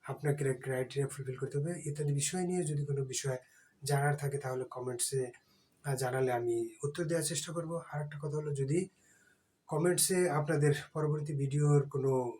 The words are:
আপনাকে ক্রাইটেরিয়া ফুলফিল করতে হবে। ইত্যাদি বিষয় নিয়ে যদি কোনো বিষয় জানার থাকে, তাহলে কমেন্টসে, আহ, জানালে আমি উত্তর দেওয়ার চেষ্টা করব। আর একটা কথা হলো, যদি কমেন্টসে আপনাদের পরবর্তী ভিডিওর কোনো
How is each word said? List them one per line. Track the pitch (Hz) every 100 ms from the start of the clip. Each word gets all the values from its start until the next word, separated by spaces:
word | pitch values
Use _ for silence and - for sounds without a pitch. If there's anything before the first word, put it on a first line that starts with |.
আপনাকে | - 139 147 143 135 131
ক্রাইটেরিয়া | - 131 127 139 139
ফুলফিল | - 131 127
করতে | 131 143
হবে। | 151 175 147
ইত্যাদি | 147 147
বিষয় | 143 139 185 180
নিয়ে | 180 156
যদি | 143 143
কোনো | 139 135
বিষয় | 123 139 127 - - - _
জানার | 135 143 143 143
থাকে, | 139 135
তাহলে | 131 127 123 127
কমেন্টসে, | 127 120 - 135 123 - _ _ _ _ 143
আহ, | 127
জানালে | 127 131 131
আমি | 123 120 117 113 -
উত্তর | 143 151 170
দেওয়ার | 165 147
চেষ্টা | 156 -
করব। | 165 160 165 160
আর | 147 147
একটা | -
কথা | 151 147
হলো, | 151 139
যদি | 135 160 190 _ _ _ _ _ _ _ _
কমেন্টসে | 151 175 170 - 185 180
আপনাদের | 147 147 151 147 - -
পরবর্তী | 156 151 151 147
ভিডিওর | 139 139 143 147 147 139
কোনো | 139 131 131 120 113